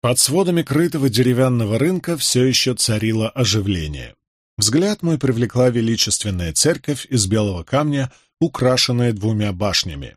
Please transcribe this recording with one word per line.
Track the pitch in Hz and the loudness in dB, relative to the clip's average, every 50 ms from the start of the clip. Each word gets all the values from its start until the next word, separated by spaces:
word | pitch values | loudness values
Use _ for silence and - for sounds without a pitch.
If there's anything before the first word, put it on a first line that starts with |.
| - | 0
под | 120 127 127 | 0 0 2
сводами | - - 139 180 196 175 180 170 156 | 0 0 2 0 2 2 2 0 0
крытого | - - 151 170 170 156 156 135 135 | 0 0 0 0 0 0 0 0 0
деревянного | 104 113 127 123 123 120 131 131 123 120 113 101 107 113 | 2 4 2 4 4 4 2 2 2 0 0 0 0 0
рынка | 131 165 190 180 - - 170 | 2 0 0 -2 -2 -4 -4
всё | 147 - - - 123 127 | -2 -2 0 2 2 2
ещё | 131 123 - - 135 123 | 4 2 2 0 0 -2
царило | - - - 110 104 104 110 113 110 110 110 | -2 -2 0 0 0 0 0 0 0 -2 -2
оживление. | - - 127 104 95 113 101 101 101 87 80 76 73 69 62 117 - _ _ _ _ _ _ _ _ | -2 -2 0 0 0 0 0 0 -2 -2 -2 -6 -8 -10 -12 -14 -18 _ _ _ _ _ _ _ _
Взгляд | - 107 107 110 151 180 202 208 - - | -2 -2 2 2 2 2 2 -2 -2 -2
мой | 165 165 139 | -2 -2 0
привлекла | - 135 123 113 120 113 - 123 127 127 | 0 0 0 0 -2 -2 0 2 2 2
величественная | 117 120 113 113 113 110 - - - - - 107 95 90 87 82 76 | 2 2 0 0 0 0 0 -2 -2 -4 -4 -4 -4 -2 -4 -4 -2
церковь | - - 156 170 - _ - 147 131 - | 0 0 0 0 -2 _ -6 -6 -6 -4
из | - 135 123 101 | -2 0 0 0
белого | 95 107 110 107 104 95 87 80 | 2 0 0 0 0 -2 -6 -6
камня, | - - 139 151 151 143 139 135 127 - _ _ _ _ _ | -2 -2 0 0 0 -2 -2 -4 -4 -8 _ _ _ _ _
украшенная | - 170 131 - 127 127 127 123 - - 127 120 120 120 113 | -2 -2 0 0 2 2 2 2 0 0 0 0 0 0 0
двумя | 101 98 113 110 107 107 104 98 | 0 -2 -2 0 0 0 -2 -2
башнями. | 87 104 101 90 - - 92 78 71 69 57 - | -2 -2 -2 -2 -2 -4 -4 -8 -10 -12 -14 -16